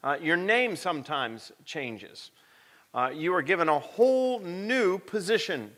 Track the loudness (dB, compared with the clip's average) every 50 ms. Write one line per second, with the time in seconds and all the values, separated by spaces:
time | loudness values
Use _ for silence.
0 | 0 -2 -2 -2 2 2 2 2 4 2 4 4 4 2 -2 -2 -2 -2 -2 -4
1 | -4 -4 -2 -2 -2 -4 -6 -10 -14 -18 -20 _ -16 -10 -8 -6 -6 -6 -8 -10
2 | -12 -16 -18 -18 -20 -20 _ _ _ _ _ -20 -20 _ -20 -20 _ _ -2 0
3 | 0 0 -2 -2 -2 2 2 2 2 2 2 2 4 2 2 0 0 -6 2 4
4 | 6 6 6 4 2 0 -2 -4 -6 -8 -8 -6 -2 0 2 2 2 2 2 0
5 | -6 -6 -6 -6 0 0 0 0 0 -2 -4 -6 -6 -10 -14